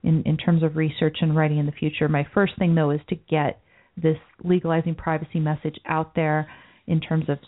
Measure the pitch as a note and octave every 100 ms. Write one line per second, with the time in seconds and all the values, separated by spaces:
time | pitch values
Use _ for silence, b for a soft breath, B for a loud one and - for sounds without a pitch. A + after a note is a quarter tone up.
0 | - D#3+ - D#3 - E3 D#3+ D#3 D#3 -
1 | D#3 D#3 D#3+ D#3 D#3 D3+ D3 - D#3 -
2 | D3+ D3+ C#3+ - G3 - F3+ E3 D3+ D3
3 | - E3+ _ D#3 C#3+ - b b b -
4 | D#3+ D#3 - _ F3 F3+ E3+ E3 E3 D#3+
5 | - D#3 D#3 E3+ D#3 D3+ D#3 - - D#3+
6 | D#3+ - D#3+ D3+ D#3 B B B - D#3+
7 | - D#3+ D3+ C#3+